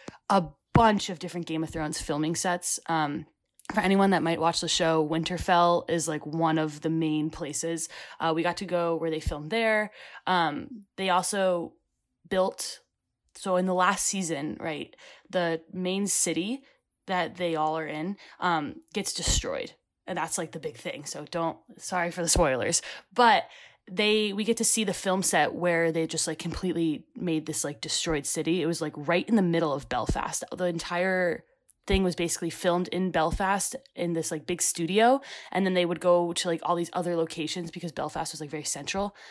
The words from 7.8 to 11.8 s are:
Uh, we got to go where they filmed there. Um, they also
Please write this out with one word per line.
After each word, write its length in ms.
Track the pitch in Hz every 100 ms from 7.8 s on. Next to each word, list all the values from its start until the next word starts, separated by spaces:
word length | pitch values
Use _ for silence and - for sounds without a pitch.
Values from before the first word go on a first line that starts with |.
| - - - -
Uh, 140 | 165 160
we 80 |
got 140 | 175 170
to 80 | 185
go 320 | 175 170 165
where 140 | 165
they 100 | 156
filmed 280 | - 147 151
there. 420 | 226 226 214 208 - - - -
Um, 560 | 185 160 147 - 226 - -
they 120 | 190
also 640 | 180 180 208 190 175 160 -